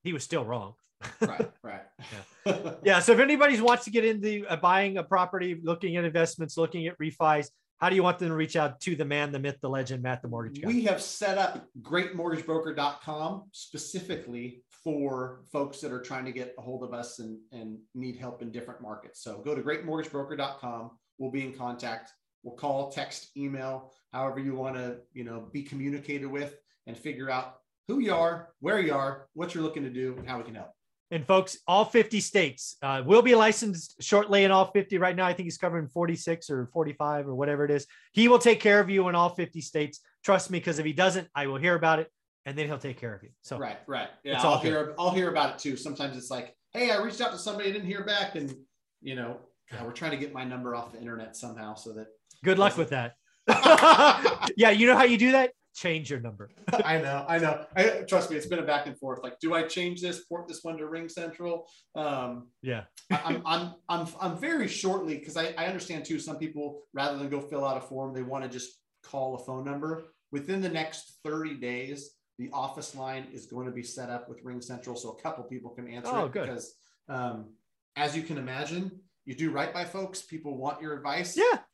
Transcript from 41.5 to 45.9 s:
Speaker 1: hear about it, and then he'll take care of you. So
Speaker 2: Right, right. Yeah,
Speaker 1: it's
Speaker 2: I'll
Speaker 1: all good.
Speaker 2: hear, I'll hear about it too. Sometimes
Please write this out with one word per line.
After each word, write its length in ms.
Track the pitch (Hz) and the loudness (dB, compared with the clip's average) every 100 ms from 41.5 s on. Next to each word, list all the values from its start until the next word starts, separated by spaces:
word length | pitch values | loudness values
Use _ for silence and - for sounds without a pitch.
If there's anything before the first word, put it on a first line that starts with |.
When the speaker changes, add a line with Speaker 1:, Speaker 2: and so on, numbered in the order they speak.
| 135 | 0
Speaker 1:
hear 160 | 175 170 | 2 4
about 220 | 165 160 | 4 4
it, 100 | 165 _ _ _ 135 | 0 _ _ _ -10
and 120 | 143 | -6
then 80 | 147 | -4
he'll 120 | 143 | -4
take 200 | 139 123 | -8 -8
care 160 | 120 | -10
of 80 | 101 | -10
you. 60 | 107 _ | -16 _
So 160 | - 131 | -12 -8
Speaker 2:
Right, 200 | 120 104 - | -8 -10 -8
right. 220 | 127 - - | -8 -8 -10
Yeah, 120 | 139 - | -4 2
Speaker 1:
it's 80 | |
Speaker 2:
I'll 100 | 160 | 4
Speaker 1:
all 80 | 151 | 4
good. 60 | 165 | 2
Speaker 2:
hear, 260 | 156 - - | 0 -2 0
I'll 120 | 180 | 0
hear 180 | 185 180 | 2 2
about 240 | 156 - | 2 0
it 40 | - | -2
too. 160 | 147 123 | -6 -6
Sometimes 400 | 151 | -8